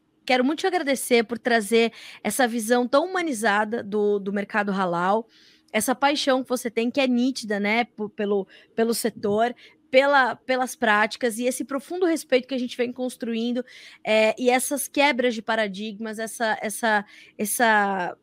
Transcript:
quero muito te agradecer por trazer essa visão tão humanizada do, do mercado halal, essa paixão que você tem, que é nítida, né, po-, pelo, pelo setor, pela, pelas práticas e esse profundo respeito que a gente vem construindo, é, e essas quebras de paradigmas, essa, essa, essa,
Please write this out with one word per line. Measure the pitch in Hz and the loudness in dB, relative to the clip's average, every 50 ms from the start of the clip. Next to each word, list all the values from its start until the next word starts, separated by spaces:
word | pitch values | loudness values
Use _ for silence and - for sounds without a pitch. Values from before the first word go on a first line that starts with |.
| _ _ _ _ - | _ _ _ _ -2
quero | - 254 254 247 | 0 2 2 2
muito | 277 320 - | 0 0 0
te | - | -2
agradecer | 381 349 349 302 277 269 - - - 247 233 226 | -2 0 0 0 0 -2 -2 0 2 2 2 2
por | - 233 | 0 -4
trazer | 226 - 247 233 226 202 202 233 226 233 226 - - - - - - - | -4 -2 0 0 0 2 2 2 2 2 2 -2 -8 -20 -20 -16 -8 -6
essa | 214 - - 254 | -4 0 0 0
visão | 226 233 240 208 220 247 247 247 | 0 0 -2 0 2 2 2 2
tão | 240 - 277 339 | 4 2 2 2
humanizada | 370 370 359 339 320 254 208 226 214 202 214 220 214 233 240 240 | 2 -2 -2 -2 -2 -4 0 0 2 2 2 0 0 -4 -6 -6
do, | 202 208 214 208 208 208 202 | -4 -2 0 2 2 0 0
do | 190 202 | -2 -4
mercado | 196 202 196 - - 214 202 202 | -4 -4 -6 -2 -2 -2 -2 0
halal, | 190 196 190 175 170 170 180 190 208 226 - _ _ _ _ _ _ _ _ - | -2 -2 -2 0 0 0 0 2 0 0 -2 _ _ _ _ _ _ _ _ -4
essa | - 214 208 269 247 | -4 -2 0 0 0
paixão | 254 277 285 302 - - 285 254 262 | 2 2 2 2 2 2 2 0 0
que | 247 - | 0 -2
você | 247 240 - 233 | -4 -4 -4 -4
tem, | - 226 233 247 | -4 -2 -2 0
que | - 277 | 0 0
é | 269 | 0
nítida, | 254 247 240 247 269 262 - 233 202 214 196 | 2 2 2 2 0 -2 -4 -6 -4 -2 -2
né, | 202 202 220 240 240 | 0 0 0 0 0
po-, | - _ - 214 208 | -2 _ -10 -10 -10
pelo, | - - 208 202 208 196 185 _ - - - _ - | -6 -4 -2 0 0 -2 -2 _ -12 -20 -20 _ -2
pelo | - 226 233 226 | -2 0 0 0
setor, | - - 220 - - - 202 202 214 233 247 240 _ - - _ _ _ - | -2 -2 -4 -4 -2 -2 -2 0 2 0 0 -2 _ -18 -20 _ _ _ 2
pela, | - 262 277 285 285 269 254 220 - | 2 4 4 6 4 4 4 2 -2
pelas | - - - 262 254 254 240 - | -6 -4 -4 -2 -2 -2 -4 -4
práticas | - 247 220 208 208 214 214 - - 254 233 208 233 | -2 2 2 4 4 2 0 -2 -4 -4 -4 -4 -2
e | 247 | -2
esse | 247 262 - 247 | -2 -2 -4 -6
profundo | - 277 277 - - 349 370 370 | -6 -8 -8 -8 -6 -4 0 0
respeito | 330 330 - - - 254 254 254 | 0 0 -2 -2 0 0 0 0
que | - 269 | -2 -6
a | |
gente | 240 254 247 - | -6 -6 -6 -4
vem | - 240 247 | -4 -4 -4
construindo, | 240 254 254 254 - - 247 226 226 220 226 240 240 254 240 - - - - - - _ - | -4 -6 -8 -8 -6 -8 -6 -6 -4 -4 -2 -2 -4 -4 -6 -8 -16 -20 -20 -20 -20 _ -2
é, | - 214 220 220 220 214 | 0 2 4 4 2 2
e | - 254 247 | 2 2 2
essas | 247 262 - - 285 262 - | 2 2 0 -2 -4 -4 -6
quebras | - - 285 277 294 277 240 247 247 220 | -4 0 2 2 2 2 2 0 0 -2
de | 226 | -2
paradigmas, | - - 220 226 214 202 185 196 214 220 202 202 226 220 214 220 | -4 -2 -2 0 0 -2 -4 -8 -10 -10 -10 -10 -10 -10 -8 -8
essa, | 226 220 - - 233 214 214 - | -8 -10 -6 -4 -2 -2 -2 -2
essa, | - 214 196 - 240 220 214 208 202 - - - - - _ | -4 -6 -6 -2 0 2 2 2 0 -4 -18 -20 -20 -18 _
essa, | - 214 208 - - 240 226 214 208 202 196 196 185 175 - - _ | -6 -4 -4 0 2 4 4 6 4 4 2 0 -2 -4 -6 -8 _